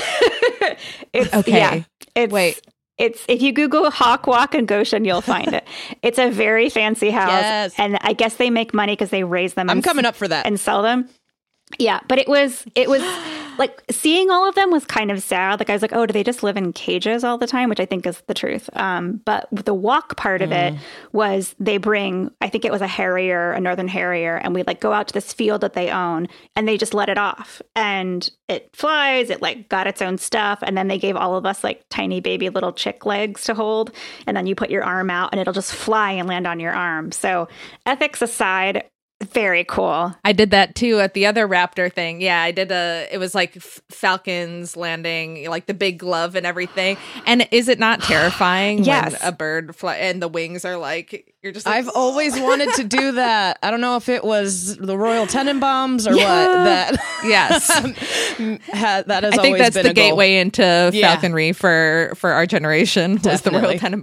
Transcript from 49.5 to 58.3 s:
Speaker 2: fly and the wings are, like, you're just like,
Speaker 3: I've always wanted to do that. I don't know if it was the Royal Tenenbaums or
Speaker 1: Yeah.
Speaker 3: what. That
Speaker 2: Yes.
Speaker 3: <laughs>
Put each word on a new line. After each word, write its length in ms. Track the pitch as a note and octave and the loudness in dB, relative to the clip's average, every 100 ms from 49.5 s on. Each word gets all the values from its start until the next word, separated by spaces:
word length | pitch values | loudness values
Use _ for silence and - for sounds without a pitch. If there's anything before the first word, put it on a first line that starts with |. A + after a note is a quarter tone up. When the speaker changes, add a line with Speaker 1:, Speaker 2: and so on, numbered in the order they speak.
| D#3+ D#3+ E3 | -4 -6 -8
Speaker 2:
fly 200 | F#3 - | -6 -2
and 260 | F#3 F3+ | -2 -2
the 60 | E3+ | -4
wings 380 | E3 E3 F3 F3+ | -4 -6 -8 -8
are, 120 | F3+ | -6
like, 560 | C#3+ E3 E3+ G#3 - _ | -6 -6 -8 -16 -18 _
you're 100 | G3 | -14
just 140 | F#3+ G3+ | -8 -2
like, 120 | A3 | -2
Speaker 3:
I've 120 | B3+ B3 | 0 0
always 440 | B3+ C4+ D4+ B3+ | 0 2 0 0
wanted 320 | B3+ C#4 C#4+ - | 0 2 2 0
to 80 | |
do 300 | G#3+ C4 C4+ | 0 0 0
that. 440 | B3 B3 A3 F#3 - | 2 2 2 0 -2
I 80 | G3 | -2
don't 100 | A#3 | 0
know 140 | B3 A#3+ | 0 -2
if 120 | B3 | -2
it 160 | A#3+ | -2
was 540 | G#3+ G#3+ G3 F#3+ F#3 G#3 | 0 0 0 -4 -6 -8
the 180 | F#3+ G3 | -4 0
Royal 300 | A3+ A3+ G#3 | 0 2 0
Tenenbaums 840 | C4 C4+ C#4 C4+ C4 C4 B3+ G#3+ | 0 0 0 2 2 2 0 4
or 60 | B3 | 4
Speaker 1:
Yeah. 300 | G4 F4+ F#4 | 6 4 4
Speaker 3:
what. 180 | F4+ F4+ | 4 4
That 320 | - - B3+ - - A3+ | 4 2 -2 -4 -4 2
Speaker 2:
Yes. 440 | G3+ D3+ C4 - | 4 4 2 2
Speaker 3:
<laughs> 1000 | D#4+ B3+ - D4+ - A4+ | 0 0 -6 -6 -4 -4